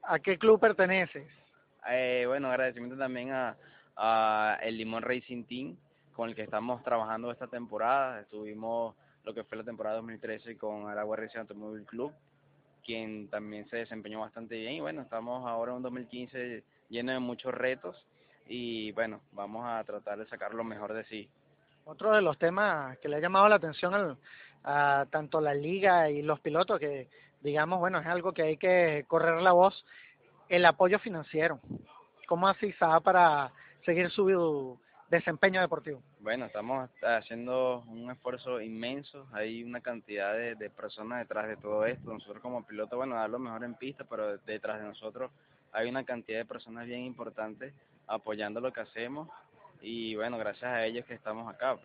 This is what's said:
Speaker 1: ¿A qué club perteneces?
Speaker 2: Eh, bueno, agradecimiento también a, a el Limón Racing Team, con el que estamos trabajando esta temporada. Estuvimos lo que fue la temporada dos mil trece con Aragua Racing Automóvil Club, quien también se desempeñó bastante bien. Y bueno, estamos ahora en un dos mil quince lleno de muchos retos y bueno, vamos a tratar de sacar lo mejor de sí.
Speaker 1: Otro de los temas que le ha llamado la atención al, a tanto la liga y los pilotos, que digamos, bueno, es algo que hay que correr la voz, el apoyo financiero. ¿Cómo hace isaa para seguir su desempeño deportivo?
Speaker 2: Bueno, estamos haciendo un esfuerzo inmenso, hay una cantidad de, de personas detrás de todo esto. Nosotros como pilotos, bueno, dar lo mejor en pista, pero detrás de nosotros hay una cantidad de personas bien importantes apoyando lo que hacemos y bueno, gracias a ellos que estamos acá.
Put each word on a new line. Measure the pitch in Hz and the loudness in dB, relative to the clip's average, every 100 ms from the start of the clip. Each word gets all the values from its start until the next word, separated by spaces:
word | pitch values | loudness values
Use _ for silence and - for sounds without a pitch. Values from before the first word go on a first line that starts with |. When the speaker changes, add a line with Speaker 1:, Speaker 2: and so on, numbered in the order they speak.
Speaker 1:
¿A | - 160 | 0 0
qué | 196 185 | 2 4
club | 220 220 | 8 8
perteneces? | 226 208 185 190 180 147 143 - _ _ _ _ - | 8 6 4 4 0 -4 -16 -20 _ _ _ _ -2
Speaker 2:
Eh, | 127 127 123 123 | 0 2 2 2
bueno, | 139 135 | 0 0
agradecimiento | 127 131 120 120 131 | 0 0 -2 -10 -6
también | 135 127 127 | -6 -4 -4
a, | 135 123 110 - - _ - | -2 -4 -6 -18 -20 _ -2
a | 110 113 110 107 107 104 | 2 4 4 4 2 0
el | 113 113 | -2 -4
Limón | 110 113 | -4 -4
Racing | 113 127 - 123 110 | -2 -4 -4 -12 -10
Team, | 123 139 185 _ _ _ | -10 -10 -12 _ _ _
con | - 117 | -8 -8
el | 110 | -6
que | |
estamos | 110 107 117 123 | -6 -4 -4 -4
trabajando | 120 117 110 110 120 | 0 0 0 -4 -6
esta | 120 123 | -8 -10
temporada. | 123 117 107 113 139 131 117 | -10 -8 -2 2 2 0 -6
Estuvimos | 101 107 107 107 113 117 113 101 _ _ | -12 -12 -10 -8 -4 -4 -4 -8 _ _
lo | - | -12
que | 113 104 | -10 -10
fue | 110 | -10
la | |
temporada | 110 117 107 113 | -10 -8 -4 -4
dos | 113 | -6
mil | 113 | -12
trece | 113 107 117 107 | -10 -10 -10 -10
con | 110 107 104 | -8 -8 -8
Aragua | 104 107 110 | -6 -4 -4
Racing | 110 117 | -6 -10
Automóvil | 107 104 107 107 101 | -12 -12 -12 -12 -12
Club, | 117 139 151 _ _ _ _ _ _ | -8 -8 -8 _ _ _ _ _ _
quien | - 113 110 107 101 | -10 -8 -8 -10 -8
también | 104 104 104 101 | -8 -8 -12 -10
se | 117 | -8
desempeñó | 113 113 104 107 | -8 -10 -10 -10
bastante | 110 117 113 113 | -10 -10 -12 -10
bien. | 110 | -8
Y | 156 | -6
bueno, | 151 156 | -6 -8
estamos | 120 113 117 127 123 | -8 -8 -6 -8 -4
ahora | 117 117 | -4 -4
en | 127 | -4
un | |
dos | 127 | -6
mil | 123 120 | -8 -10
quince | 123 123 131 123 113 _ _ _ | -12 -10 -8 -8 -10 _ _ _
lleno | 117 123 | -6 -4
de | 131 | -2
muchos | 123 120 131 | -4 -6 -6
retos | 123 127 131 175 185 _ _ _ _ _ | -2 -2 -2 -8 -14 _ _ _ _ _
y | 120 120 117 107 | -8 -6 -4 -6
bueno, | 101 113 104 _ | -2 -4 -4 _
vamos | 101 101 110 120 | -12 -10 -8 -6
a | 113 107 | -6 -6
tratar | 101 104 104 | -8 -8 -8
de | 110 | -8
sacar | 117 104 | -10 -8
lo | 113 113 | -6 -6
mejor | 104 104 | -6 -8
de | 110 107 | -8 -8
sí. | 110 - _ _ _ _ _ - | -12 -14 _ _ _ _ _ -20
Speaker 1:
Otro | 151 208 | -4 4
de | 214 | 4
los | 180 143 | 4 2
temas | 165 185 208 160 135 127 | 0 2 0 0 -4 -8
que | 143 | -4
le | 147 | -2
ha | |
llamado | 170 190 208 | 2 8 8
la | 208 | 8
atención | 160 147 180 202 | 4 -2 0 2
al, | 185 131 - - - _ | 0 -4 -14 -20 -20 _
a | - 143 143 139 139 | -2 4 6 4 2
tanto | 156 151 160 | -2 0 0
la | 151 143 | 2 0
liga | 151 190 190 180 156 | 0 2 6 6 6
y | 147 | 2
los | 147 151 | 0 -2
pilotos, | 165 151 190 196 | 0 0 2 0
que | 147 139 127 - - _ | -2 -6 -10 -20 -20 _
digamos, | 143 147 156 185 | -2 2 2 2
bueno, | 175 185 | 2 0
es | 156 | 0
algo | 175 175 | -2 -2
que | 170 | 0
hay | 156 156 | 0 2
que | 190 180 170 147 139 | 4 6 6 2 2
correr | 165 165 165 | 4 4 6
la | 185 | 8
voz, | 175 190 - - - - _ _ _ _ | 10 8 6 -18 -20 -20 _ _ _ _
el | 175 175 | 6 6
apoyo | 160 185 208 | 8 4 4
financiero. | 240 170 147 160 165 139 - - - - - _ - | 0 -8 -4 0 0 0 -8 -14 -14 -20 -20 _ -2
¿Cómo | 170 190 | 2 4
hace | 190 208 | 4 -2
isaa | - 165 165 | 2 6 6
para | 190 185 170 147 135 - - - - | 8 10 8 8 0 -6 -20 -6 0
seguir | 175 175 | 2 2
su | - 190 185 170 147 131 123 _ _ - | 4 4 6 4 2 -4 -10 _ _ 0
desempeño | 170 165 160 196 185 | 2 2 2 4 4
deportivo? | 180 156 143 135 - _ | 2 0 -6 -12 -14 _
Speaker 2:
Bueno, | 104 120 117 | -4 -4 -4
estamos | 107 110 135 127 _ | -6 -4 -4 -4 _
haciendo | 117 117 110 117 120 127 127 123 117 | 2 2 0 -8 -2 0 2 0 -6
un | 113 120 | -14 -12
esfuerzo | 127 127 127 131 123 | -10 -8 -8 -6 -6
inmenso, | 110 110 120 139 143 143 135 | -6 -8 -6 -8 -10 -18 -12
hay | 110 110 117 | -6 -6 -6
una | 120 123 | -8 -8
cantidad | 123 117 107 104 98 | -8 -10 -8 -4 -2
de, | 110 120 113 | -2 -4 -6
de | 104 | -10
personas | - 107 - 107 123 | -10 -14 -10 -8 -8
detrás | 113 107 110 | -6 -6 -6
de | 104 | -8
todo | 104 107 110 | -4 0 0
esto. | 131 127 | -2 -10
Nosotros | 107 - 104 | -14 -14 -14
como | 123 123 107 | -8 -10 -10
pilotos, | 107 107 123 | -8 -6 -4
bueno, | 135 117 | -4 -2
dar | 110 | -2
lo | 123 | -4
mejor | 127 113 | -6 -8
en | 120 117 | -10 -10
pista, | 131 143 123 | -12 -12 -10
pero | 113 107 101 | -6 -4 -6
detrás | - 107 107 107 | -8 -8 -6 -6
de | 104 | -8
nosotros | 101 110 120 127 _ _ _ _ | -12 -12 -10 -10 _ _ _ _
hay | 107 117 | -4 -2
una | 131 | -2
cantidad | 127 123 - 110 | -4 -8 -6 -8
de | 113 | -6
personas | 120 - 113 117 | -12 -14 -14 -10
bien | 123 | -10
importantes | 127 120 113 110 110 104 131 143 _ _ - | -10 -10 -12 -8 -8 -8 -16 -18 _ _ -8
apoyando | 110 110 107 104 107 | -6 -4 -6 -4 -4
lo | 127 | -6
que | 120 | -6
hacemos | 107 113 120 147 160 - _ _ - _ | -10 -8 -8 -8 -12 -18 _ _ -20 _
y | 104 117 113 107 | -10 -8 -6 -4
bueno, | 113 120 | -4 -4
gracias | 104 98 123 | -6 -6 -4
a | 120 | -2
ellos | 113 117 117 | -2 -4 -10
que | |
estamos | 117 110 110 113 | -12 -10 -8 -10
acá. | - 127 120 | -4 -4 -4